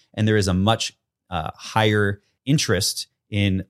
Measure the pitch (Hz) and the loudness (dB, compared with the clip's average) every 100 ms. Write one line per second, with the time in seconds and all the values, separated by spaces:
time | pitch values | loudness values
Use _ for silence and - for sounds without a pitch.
0 | _ - 107 107 98 92 101 113 - - | _ -2 2 2 2 2 2 0 -4 -10
1 | _ _ _ 87 80 - - 110 110 104 | _ _ _ -8 -8 -12 -4 2 2 2
2 | 101 101 _ _ - 156 - 92 - - | 0 -4 _ _ -2 -2 0 0 0 -6
3 | - _ _ 104 101 95 - | -12 _ _ -2 0 0 -2